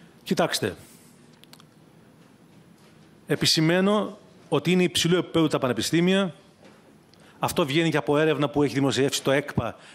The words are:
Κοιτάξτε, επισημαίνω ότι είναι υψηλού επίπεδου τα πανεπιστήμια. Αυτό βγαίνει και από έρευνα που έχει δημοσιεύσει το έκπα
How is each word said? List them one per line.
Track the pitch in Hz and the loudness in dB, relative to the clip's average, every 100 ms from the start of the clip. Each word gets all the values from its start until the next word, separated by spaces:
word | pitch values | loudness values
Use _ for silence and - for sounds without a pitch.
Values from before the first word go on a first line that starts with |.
| - - | -20 -10
Κοιτάξτε, | - 190 165 - 104 85 - - - - - - - - - _ - - - - - - - - - - - - - - - | -4 -2 0 -2 -6 -8 -18 -20 -20 -20 -20 -20 -20 -20 -20 _ -20 -20 -20 -20 -20 -20 -20 -20 -20 -20 -20 -20 -20 -12 -6
επισημαίνω | 143 - 165 160 180 190 208 202 - - - - | -2 0 2 2 2 2 0 -2 -10 -20 -18 -4
ότι | 147 165 | -2 2
είναι | 180 | 2
υψηλού | 180 - 170 180 | 2 0 0 0
επίπεδου | - 165 156 | 0 0 0
τα | 147 | 0
πανεπιστήμια. | 131 110 120 165 175 190 190 - - _ - - - - _ - - - | -2 -2 -2 0 2 0 -2 -8 -20 _ -20 -20 -20 -20 _ -20 -20 -6
Αυτό | 135 - 147 | -4 0 0
βγαίνει | 151 165 | 0 0
και | 147 | 0
από | 151 147 | 0 2
έρευνα | 160 139 143 | 2 0 0
που | 143 | 0
έχει | 143 | 0
δημοσιεύσει | 127 135 117 139 - | 2 0 2 0 0
το | 143 | 0
έκπα | 139 143 - 113 - - | 0 -2 -6 -6 -10 -20